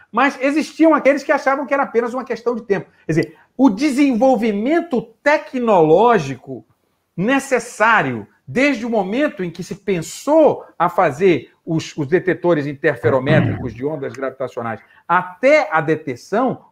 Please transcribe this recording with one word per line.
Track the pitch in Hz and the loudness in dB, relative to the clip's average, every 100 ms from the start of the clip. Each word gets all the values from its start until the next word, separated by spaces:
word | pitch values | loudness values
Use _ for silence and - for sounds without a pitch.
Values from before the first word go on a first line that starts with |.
| _ | _
mas | 214 277 - | -2 -2 0
existiam | 269 302 - - 320 | -2 -2 -4 2 4
aqueles | 285 254 294 | 4 2 2
que | - | 0
achavam | 277 262 269 277 | 0 0 -2 -2
que | |
era | 277 | -4
apenas | 254 226 247 | -2 -2 -4
uma | 254 | -6
questão | 247 226 - | -8 -6 -6
de | 214 | -6
tempo. | - 190 - _ - | -4 -4 -4 _ -2
Quer | |
dizer, | 160 - - _ - | -2 -2 -8 _ 2
o | 262 | 2
desenvolvimento | 196 302 254 285 226 269 240 226 202 233 330 339 240 - _ | 2 0 2 2 4 2 2 0 -2 0 -2 -2 -4 -6 _
tecnológico | 285 302 302 262 233 190 156 170 240 220 135 131 - 120 - _ _ _ _ - | 0 0 -2 -4 2 4 6 6 6 4 0 -10 -12 -16 -16 _ _ _ _ -4
necessário, | 208 277 - 247 233 - 214 214 139 117 101 _ - | -2 -2 0 -4 -4 -2 2 2 0 -6 -10 _ -6
desde | 139 285 247 233 | 0 0 0 -2
o | |
momento | 226 185 233 294 202 | -2 -2 -2 -2 -4
em | 175 | -8
que | 165 | -8
se | 175 | -12
pensou | 185 - 180 151 - - 311 277 135 - - | -8 -4 -4 -6 -8 2 4 4 2 -6 -2
a | 233 | 0
fazer | - 175 135 190 139 - _ - | 2 0 2 2 2 -2 _ -6
os, | 160 - - | -4 -4 -8
os | 135 | -2
detetores | 175 - 160 175 160 139 | 0 0 0 0 0 -2
interferométricos | 139 160 135 - 131 135 156 117 101 127 | -2 -2 0 0 0 2 2 2 -2 -8
de | 113 | -8
ondas | 139 156 131 | -8 -6 -10
gravitacionais | 123 135 - 127 - 117 107 _ _ - | -8 -10 -8 -8 -6 -8 -8 _ _ 0
até | 175 180 - 262 208 - | 0 0 0 4 4 2
a | 160 | 0
detecção, | 156 156 151 120 - 208 254 160 _ | 0 -2 -4 -12 -4 -2 -2 -4 _